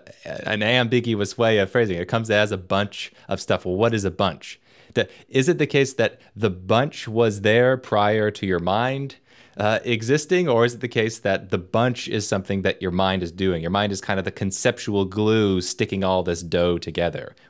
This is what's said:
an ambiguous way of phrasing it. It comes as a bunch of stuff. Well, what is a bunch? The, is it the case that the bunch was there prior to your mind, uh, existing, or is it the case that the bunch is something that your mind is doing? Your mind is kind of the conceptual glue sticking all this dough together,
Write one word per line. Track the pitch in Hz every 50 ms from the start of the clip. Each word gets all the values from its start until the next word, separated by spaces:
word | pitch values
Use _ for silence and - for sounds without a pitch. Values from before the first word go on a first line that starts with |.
| - - - - - - - - -
an | - 107 104
ambiguous | 104 107 123 127 123 113 117 123 117 120 113 101 101 95 - -
way | 117 113 110 104
of | 98 95
phrasing | - 123 117 104 92 85
it. |
It | 90 -
comes | - 113 113 110
as | 107 104 104 104
a | 107 92
bunch | 90 92 95 98 104 101 - - - - - - - -
of | 98 92
stuff. | - - 101 90 -
Well, | 92 90
what | 95 110 117 113
is | 110 98
a | 95
bunch? | 87 - 101 92 78 - - - - - _ _ _ _ - - -
The, | - 110 - - - - _
is | - 135 131 151
it | 175 147
the | 151
case | 139 - 143 139 131 -
that | - 113 107 - - _ _ -
the | 104 104 107
bunch | 92 90 92 92 110 113 135 156 - - - -
was | 107 113 117 113 101 101
there | 98 107 107 120 123 127 131 127
prior | 131 - - 107 104 104 110 110 107 107
to | 104 - -
your | 98 92 87
mind, | 85 90 95 107 120 127 135 139 139 135 - - _ _ _ - - _ - -
uh, | 104 104 110 104 -
existing, | 110 120 110 110 113 139 151 151 - 185 180 180 160
or | 123 113 117
is | 120 120
it | 113
the | - 123
case | - 123 110 113 113 -
that | - 101 98 92 - 95
the | - 92
bunch | 90 - - 110 120 127 120 - - -
is | - 110 101 -
something | - 98 95 - 101 98 92
that | 98 90 -
your | - 92
mind | 87 92 95 95 95 95 90
is | 82
doing? | 80 92 95 95 90 82
Your | 80 85
mind | 92 101 104 104 98
is | 95
kind | - - 101 95
of | 92
the | 104
conceptual | - - 107 98 92 - - 127 120 - - - 104 101 98
glue | 92 95 104 107 107 110 110 107 101 95 92
sticking | 87 - - - 110 104 - 95 95
all | 92 95 92 90
this | 90 85 82 90
dough | 82 87 90 87 87 87 82
together, | - - 80 85 85 85 78 - - - - _ _ _